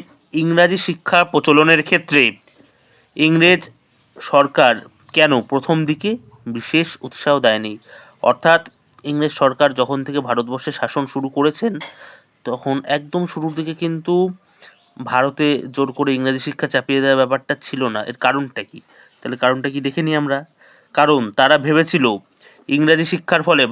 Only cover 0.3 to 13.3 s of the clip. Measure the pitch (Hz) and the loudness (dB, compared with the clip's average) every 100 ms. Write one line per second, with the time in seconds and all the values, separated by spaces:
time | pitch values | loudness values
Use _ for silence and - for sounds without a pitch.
0.3 | 156 165 170 175 185 - 165 - 175 170 | -2 0 4 4 2 -4 -6 0 2 2
1.3 | 147 156 147 160 160 147 175 - 147 113 | 2 4 4 6 4 2 -2 0 2 2
2.3 | - _ _ _ _ _ _ _ - 156 | -2 _ _ _ _ _ _ _ -2 2
3.3 | 165 170 180 - _ _ _ _ - - | 4 4 2 -2 _ _ _ _ -18 0
4.3 | 143 139 160 131 113 - _ _ 156 151 | 2 2 4 2 2 -6 _ _ 0 2
5.3 | 127 107 135 151 160 151 151 202 233 - | 2 -2 -4 -2 -2 -2 -4 -4 -6 -10
6.3 | _ 120 117 - 156 165 - 131 - 147 | _ -10 -10 -2 -2 -2 -8 -14 -6 0
7.3 | 143 120 110 107 107 _ - - _ 120 | 2 2 2 -4 -12 _ -20 -20 _ -2
8.3 | 123 165 165 - _ _ _ 147 147 151 | 2 4 2 0 _ _ _ -6 -2 -2
9.3 | - 135 127 143 127 123 139 135 143 123 | 0 0 2 0 2 -2 -2 -4 -4 -2
10.3 | 120 120 127 151 - 117 147 135 139 135 | -2 -4 -6 -8 -6 -4 -4 -4 -6 -6
11.3 | 139 151 147 226 156 - - - - _ | 0 0 0 -6 -6 -14 -20 -20 -20 _
12.3 | _ 123 123 139 135 139 147 147 175 175 | _ -8 -6 -4 -4 -2 -4 -4 -6 -6